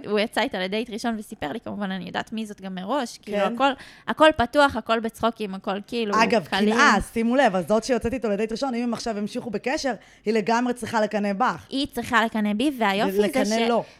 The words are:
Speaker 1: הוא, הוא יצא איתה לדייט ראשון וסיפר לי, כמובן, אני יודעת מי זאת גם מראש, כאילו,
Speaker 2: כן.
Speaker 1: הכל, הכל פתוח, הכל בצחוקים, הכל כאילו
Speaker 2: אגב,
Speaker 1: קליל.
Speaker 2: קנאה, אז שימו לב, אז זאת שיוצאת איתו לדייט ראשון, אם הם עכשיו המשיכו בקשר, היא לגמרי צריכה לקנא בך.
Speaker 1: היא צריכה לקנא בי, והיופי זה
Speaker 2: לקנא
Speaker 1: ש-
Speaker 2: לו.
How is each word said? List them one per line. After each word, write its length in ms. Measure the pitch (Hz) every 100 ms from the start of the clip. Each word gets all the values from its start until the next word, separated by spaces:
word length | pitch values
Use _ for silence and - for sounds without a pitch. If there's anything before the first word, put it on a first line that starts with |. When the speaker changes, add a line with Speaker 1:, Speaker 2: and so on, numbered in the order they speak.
Speaker 1:
הוא, 80 | 262
הוא 80 | 208
יצא 220 | 220 -
איתה 180 | 269 196
לדייט 300 | 185 208 226
ראשון 260 | 214 233 220
וסיפר 320 | 214 214 147
לי, 80 | 226
כמובן, 320 | - 202 202
אני 140 | 190 180
יודעת 280 | - -
מי 120 | 220 220
זאת 160 | 208
גם 140 | 190 185
מראש, 420 | 190 277 240 -
כאילו, 200 | - 208
Speaker 2:
כן. 160 | 202
Speaker 1:
הכל, 180 | 233 269 269 - - -
הכל 220 | 220 311 311
פתוח, 380 | 240 294 277 262
הכל 240 | - 226
בצחוקים, 560 | 226 - 226 233 208 190
הכל 220 | 220 196 202
כאילו 260 | 240 220 214
Speaker 2:
אגב, 220 | 226 226 151
Speaker 1:
קליל. 260 | 196 208
Speaker 2:
קנאה, 220 | 220 285 220
אז 120 | -
שימו 220 | 233 226 254
לב, 200 | 254 185
אז 120 | 165
זאת 160 | 214
שיוצאת 300 | 220 240 233
איתו 160 | 254 226
לדייט 220 | 202 220
ראשון, 240 | 220 269 233
אם 80 |
הם 100 | 240
עכשיו 240 | 226 - 208
המשיכו 320 | 208 247 233
בקשר, 440 | 202 240 311 269 208 - - -
היא 80 |
לגמרי 400 | 220 202 226 247
צריכה 280 | 247 214 226
לקנא 320 | 214 214 202
בך. 320 | 196 247 165 -
Speaker 1:
היא 180 | 262 277
צריכה 320 | - 226 240 226
לקנא 280 | 220 208
בי, 180 | 208 277 262
והיופי 320 | 214 196 226
זה 100 | 190
Speaker 2:
לקנא 240 | 294 262 202
Speaker 1:
ש- 240 | 226 233
Speaker 2:
לו. 140 | 233 -